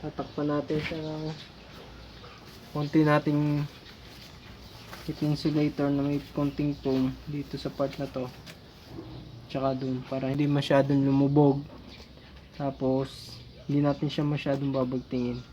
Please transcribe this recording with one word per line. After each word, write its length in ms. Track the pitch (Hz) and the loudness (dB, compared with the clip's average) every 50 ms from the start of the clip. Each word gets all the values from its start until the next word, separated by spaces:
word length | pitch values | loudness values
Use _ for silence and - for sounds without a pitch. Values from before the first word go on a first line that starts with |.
| - | -8
tatakpan 480 | 151 - - 135 - - - 147 147 147 | -8 -6 -6 -8 -6 -4 -2 0 0 0
natin 240 | 147 135 - 156 | 0 0 0 -2
siya 240 | 156 151 - 165 160 | -2 -2 -2 -6 -6
ng 320 | 156 156 156 156 156 156 156 156 - - - - - - - - - - - - - - - - - - - - - - - - - - | -6 -6 -6 -6 -6 -6 -8 -8 -12 -18 -18 -20 -20 -18 -18 -18 -18 -18 -18 -18 -18 -18 -18 -18 -18 -18 -18 -18 -20 -20 -18 -18 -18 -8
konti 320 | - 151 147 143 - 156 | -4 -4 -2 2 4 4
nating 640 | 156 151 147 151 147 156 147 147 147 147 147 147 147 147 - - - - - - - - - - - - - - - - - - - - - - - - - - - - | 6 6 6 6 4 4 2 4 4 2 2 0 0 -4 -8 -14 -18 -18 -18 -18 -18 -18 -18 -18 -18 -18 -20 -20 -18 -18 -18 -18 -18 -18 -18 -18 -18 -16 -16 -12 -8 -8
heat 100 | 156 - 156 | -4 -2 0
insulator 640 | 151 147 147 - 165 147 156 151 147 - - 143 143 | 0 0 2 2 2 2 4 2 2 2 2 2 2
na 160 | 143 139 139 | 2 2 2
may 160 | 143 143 143 143 - - | 2 0 -2 -4 -4 -2
konting 400 | - 143 143 139 - 147 147 143 | 0 0 0 0 0 0 0 -2
foam 400 | - - 139 131 131 131 131 131 - - | -2 0 0 2 2 2 2 0 -4 -8
dito 320 | - 147 147 139 - - | -8 -6 -6 -6 -6 -8
sa 160 | 135 - 135 - | -6 -6 -8 -2
part 160 | - 143 135 - | -2 -2 -2 0
na 80 | - 143 | -4 -6
to. 240 | 135 - 135 127 123 - - - - - - - - - - - - - - - - - - - - - - - - | -6 -4 -6 -6 -6 -8 -14 -16 -18 -18 -18 -20 -20 -20 -20 -20 -16 -14 -14 -14 -12 -14 -14 -14 -16 -16 -18 -16 -8
Tsaka 240 | - 139 131 135 135 | -6 -2 0 0 0
dun, 320 | 131 135 131 131 127 131 | 0 -2 -2 -4 -4 -4
para 240 | - 135 131 131 131 | -6 -4 -4 -2 -2
hindi 160 | 135 143 147 | 0 2 2
masyadong 560 | 143 143 143 139 - 151 139 135 135 143 139 | 4 4 2 4 6 6 6 6 6 6 4
lumubog. 640 | 139 139 139 139 139 139 143 147 147 143 135 139 143 - - - - - - - - - - - - - - - - - - - | 6 6 6 6 6 6 8 8 8 8 8 4 0 -8 -14 -16 -16 -18 -18 -18 -18 -20 -20 -20 -20 -20 -20 -20 -20 -20 -8 -4
Tapos, 800 | 143 139 131 - 135 131 131 135 135 131 - - - - - - - - - - - | -4 -4 -2 0 2 2 2 2 0 -2 -6 -14 -16 -16 -16 -16 -18 -18 -18 -16 -4
hindi 160 | - 143 143 | 0 2 4
natin 240 | 147 147 143 143 - | 4 4 2 2 0
siya 160 | 143 - - | -2 0 0
masyadong 480 | 151 147 147 147 - 151 139 135 139 139 | 2 2 2 0 0 0 0 2 0 0
babagtingin. 720 | 135 135 127 127 131 127 123 - - 127 123 123 120 123 123 - | 2 2 2 2 0 -4 -4 -2 -2 0 0 0 -2 -4 -8 -12